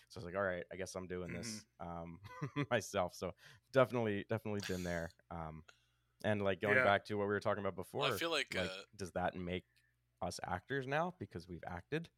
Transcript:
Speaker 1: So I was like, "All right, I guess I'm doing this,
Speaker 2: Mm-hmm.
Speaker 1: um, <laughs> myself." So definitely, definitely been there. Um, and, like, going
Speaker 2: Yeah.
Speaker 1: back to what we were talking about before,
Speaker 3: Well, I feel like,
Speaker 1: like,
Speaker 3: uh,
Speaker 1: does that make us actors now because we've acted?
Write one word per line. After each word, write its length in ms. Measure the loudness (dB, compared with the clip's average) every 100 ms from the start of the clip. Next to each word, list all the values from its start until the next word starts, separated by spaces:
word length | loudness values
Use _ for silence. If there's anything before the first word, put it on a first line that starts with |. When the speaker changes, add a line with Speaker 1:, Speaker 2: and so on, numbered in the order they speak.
| -16
Speaker 1:
So 100 | -10
I 20 |
was 40 |
like, 100 | -4 0
"All 60 |
right, 220 | 0 0 -4
I 40 | -6
guess 180 | -6
I'm 120 | -6 -6
doing 280 | -6 -4
this, 320 | -6 -6 -8 -12 -12
Speaker 2:
Mm-hmm. 60 | -8
Speaker 1:
um, 300 | -8 -8 -12 -14 -8 -6 -4 2
<laughs> 40 |
myself." 440 | 2 2 0 0
So 200 | -2 -6 -6 -18 -20 _
definitely, 520 | 4 6 4 2 0 0
definitely 320 | -2 0 -2 -2
been 160 | -2
there. 260 | 0 -2 -2 -8 _
Um, 340 | -8 -8 -8 -16 -20 _ _ _ _
and, 180 | 0 4
like, 200 | 2 2
going 140 | 4 6
Speaker 2:
Yeah. 60 |
Speaker 1:
back 200 | 8 6 4
to 80 | 0
what 60 |
we 100 | 2
were 60 | 2
talking 200 | 2 2
about 140 | 0 -2
before, 240 | -6 0
Speaker 3:
Well, 140 | 0
I 20 | 2
feel 140 | 2
like, 240 | 0 0
Speaker 1:
like, 160 | 0 -2
Speaker 3:
uh, 120 | -4 -12 -10
Speaker 1:
does 160 | -4
that 240 | 0 0 0
make 300 | -2 -4 -4 _ _ _ _ _
us 180 | -6 -4
actors 440 | -4 -4 -2 -4 0
now 280 | 0 0 -4
because 280 | -10 -10 -10
we've 160 | -10 -6
acted? 420 | -8 -4 -4 -4